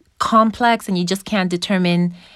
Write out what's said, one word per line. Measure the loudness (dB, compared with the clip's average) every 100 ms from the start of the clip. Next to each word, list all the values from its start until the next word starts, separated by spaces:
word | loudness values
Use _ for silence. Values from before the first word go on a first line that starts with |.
| _ -6
complex | 2 2 2 2 0 0 -2
and | -2
you |
just | -2 -4
can't | -4 -2 -2
determine, | -4 -2 0 2 2 0 -4 -20